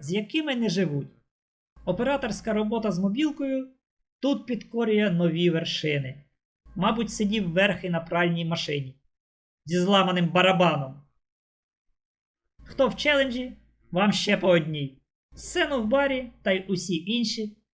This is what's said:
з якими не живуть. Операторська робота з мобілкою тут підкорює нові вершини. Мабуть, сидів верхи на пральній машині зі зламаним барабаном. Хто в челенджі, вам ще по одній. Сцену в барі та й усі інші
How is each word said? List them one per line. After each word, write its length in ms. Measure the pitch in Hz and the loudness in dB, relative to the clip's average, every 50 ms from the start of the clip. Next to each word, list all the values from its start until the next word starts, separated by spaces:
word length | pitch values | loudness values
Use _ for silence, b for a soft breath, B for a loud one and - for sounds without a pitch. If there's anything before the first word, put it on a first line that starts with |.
з 120 | 143 143 180 | -8 -4 -4
якими 440 | 208 208 - - 320 302 294 262 | -4 -4 -2 -4 -4 -2 -2 -2
не 120 | 240 233 202 | -2 0 0
живуть. 400 | 170 196 185 151 147 143 139 - - _ _ _ _ _ _ _ _ _ _ _ _ - - | 0 0 0 0 0 -4 -6 -8 -12 _ _ _ _ _ _ _ _ _ _ _ _ -8 -6
Операторська 680 | 190 180 196 240 269 285 277 269 226 202 - - 226 208 | -4 -4 -2 0 0 0 0 -2 -4 -6 -6 -4 -2 -2
робота 400 | 214 214 214 233 226 220 208 175 | 0 0 -2 -2 -2 -2 -2 -2
з 60 | 175 | 0
мобілкою 720 | 196 196 202 262 311 302 294 - 277 269 269 262 262 262 - _ _ _ _ _ _ _ _ _ | 0 0 0 0 0 0 -2 -2 -4 -2 -2 -4 -4 -6 -12 _ _ _ _ _ _ _ _ _
тут 260 | - 277 285 - - | -2 0 0 0 -2
підкорює 640 | - 240 208 - - - 233 233 226 214 208 214 202 | -4 -6 -6 -6 -6 -4 -2 0 2 4 4 4 4
нові 400 | 170 170 175 170 156 170 175 175 | 2 2 2 2 2 2 2 2
вершини. 720 | 160 165 165 - - - - 156 147 143 131 127 127 - - _ _ _ _ _ _ _ _ - - | 2 2 0 -4 -4 -4 -2 -2 -2 -2 -4 -6 -10 -14 -18 _ _ _ _ _ _ _ _ -12 -6
Мабуть, 340 | 185 185 220 226 226 233 - | -2 0 0 0 0 -2 -4
сидів 420 | - - 220 196 214 220 190 170 160 | -2 -2 -2 0 0 0 -2 0 2
верхи 380 | 185 196 202 170 175 - 180 | 2 2 2 2 -2 -4 -4
на 100 | 170 165 | -4 -4
пральній 440 | 165 - 170 170 175 170 170 170 170 | -4 -2 0 0 2 2 0 0 -2
машині 500 | 165 170 165 - - 147 143 135 131 131 _ _ _ _ _ _ _ _ _ _ _ _ _ _ | -4 -4 -4 -4 -4 -4 -4 -6 -8 -12 _ _ _ _ _ _ _ _ _ _ _ _ _ _
зі 140 | 151 170 180 | -4 0 0
зламаним 500 | 180 190 202 196 185 180 180 180 175 156 | 2 4 4 4 4 4 2 2 2 2
барабаном. 640 | 151 180 185 190 180 175 180 165 147 139 135 131 - - - _ _ _ _ _ _ _ _ _ _ _ _ _ _ _ _ _ _ _ _ _ _ _ _ _ _ _ _ _ _ _ - | 4 4 4 6 6 4 4 4 4 2 -2 -6 -10 -16 -20 _ _ _ _ _ _ _ _ _ _ _ _ _ _ _ _ _ _ _ _ _ _ _ _ _ _ _ _ _ _ _ -20
Хто 240 | - - - 269 240 | -10 -2 0 0 0
в 80 | - | 0
челенджі, 600 | - - 294 294 277 269 262 233 254 254 254 - - _ _ _ _ _ _ | 0 0 2 2 2 2 0 -2 -4 -8 -8 -10 -16 _ _ _ _ _ _
вам 220 | 170 175 202 208 202 | -2 2 2 2 2
ще 240 | - - 208 202 | 2 0 0 0
по 120 | - - 190 | 2 4 4
одній. 500 | 175 170 151 160 156 147 139 131 - - _ _ _ _ _ _ - | 4 4 2 0 -4 -6 -6 -8 -10 -14 _ _ _ _ _ _ -20
Сцену 480 | - - - - 359 339 285 285 254 214 | -16 -14 -6 -2 0 0 0 0 -2 0
в 40 | |
барі 460 | 214 269 277 285 269 269 254 254 233 - _ - | 2 2 2 2 2 0 -2 -4 -8 -12 _ -2
та 100 | 202 190 | 0 0
й 120 | 185 185 185 | 0 0 -2
усі 360 | 196 175 - - 175 156 175 196 | -4 -2 -2 -2 -4 -4 -2 -2
інші 460 | 233 240 233 214 - 226 214 214 - - _ _ _ | -2 -2 -2 -2 -4 -4 -6 -8 -10 -14 _ _ _